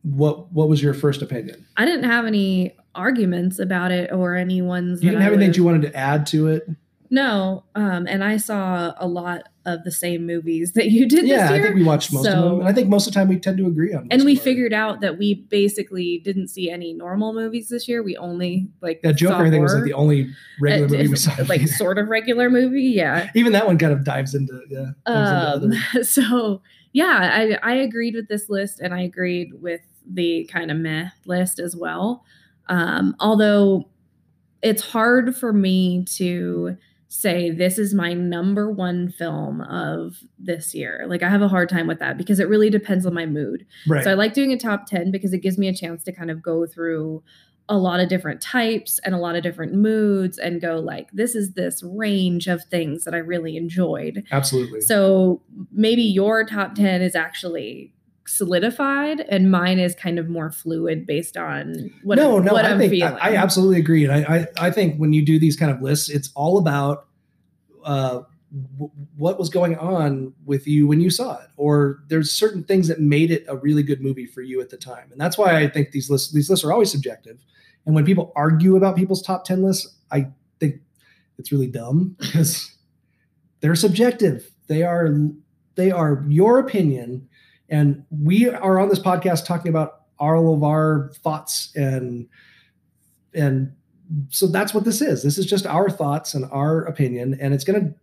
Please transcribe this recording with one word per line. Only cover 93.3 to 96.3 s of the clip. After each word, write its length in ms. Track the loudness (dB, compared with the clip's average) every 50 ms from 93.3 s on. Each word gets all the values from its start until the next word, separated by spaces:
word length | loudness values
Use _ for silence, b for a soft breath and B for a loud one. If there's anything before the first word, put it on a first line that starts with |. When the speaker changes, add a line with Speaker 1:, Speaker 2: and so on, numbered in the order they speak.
| _
Speaker 1:
and 400 | -2 0 0 0 0 -2 -4 -8 _ _ _ _ _ _ -8 -6 -6 -6 -6
so 180 | -4 -2 -2
that's 260 | 0 0 -2 -2 -2 -2
what 120 | -2 0
this 160 | 0 0 0
is. 220 | 0 -2 -2 0 0
This 140 | -2 -2
is 80 | -2 -2
just 200 | -2 -2 -2 -2
our 220 | -2 0 0 0 0
thoughts 440 | 0 -2 -4 -4 -4 -4 -6 -6